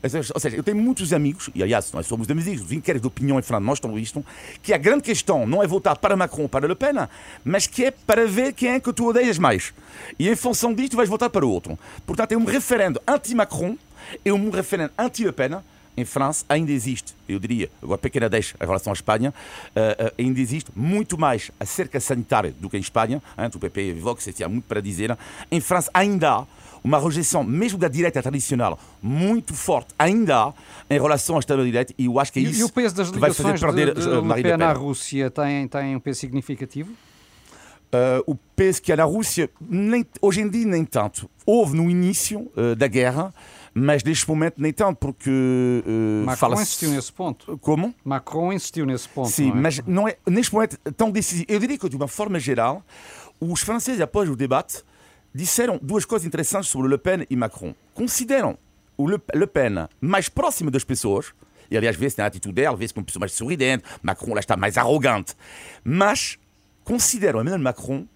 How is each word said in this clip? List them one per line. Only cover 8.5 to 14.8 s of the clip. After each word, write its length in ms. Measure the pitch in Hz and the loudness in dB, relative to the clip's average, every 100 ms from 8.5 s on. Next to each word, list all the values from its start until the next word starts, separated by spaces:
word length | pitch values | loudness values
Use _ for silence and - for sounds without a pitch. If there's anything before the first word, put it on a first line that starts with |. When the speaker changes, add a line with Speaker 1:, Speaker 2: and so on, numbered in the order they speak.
Speaker 1:
quem 160 | - 247 | 0 0
é 100 | 254 | 0
que 140 | 247 | 0
tu 140 | - 233 | 0 2
odeias 320 | 233 247 170 | 4 4 4
mais. 340 | 151 98 - - - - - - | 4 2 -2 -14 -20 -18 -18 -2
E 100 | 175 | 0
em 60 | 226 | 2
função 400 | 247 240 240 220 | 0 0 0 0
disto 200 | 262 233 | -2 0
vais 140 | 208 | 0
votar 200 | 208 240 | 2 0
para 120 | 196 | 2
o 60 | 135 | 2
outro. 300 | 90 85 80 - - - | 0 -4 -12 -12 -16 -6
Portanto, 280 | 170 220 | -2 0
é 40 | 226 | 2
um 80 | 220 | 2
referendo 560 | 262 - 233 190 127 - | 0 2 2 2 0 0
anti-Macron 680 | 285 302 240 202 147 180 233 _ - - - | 0 0 0 0 0 -4 -6 _ -20 -18 -4
e 80 | - | 0
um 180 | 202 214 | 2 2
referendo 400 | 185 - 185 | -2 -2 -2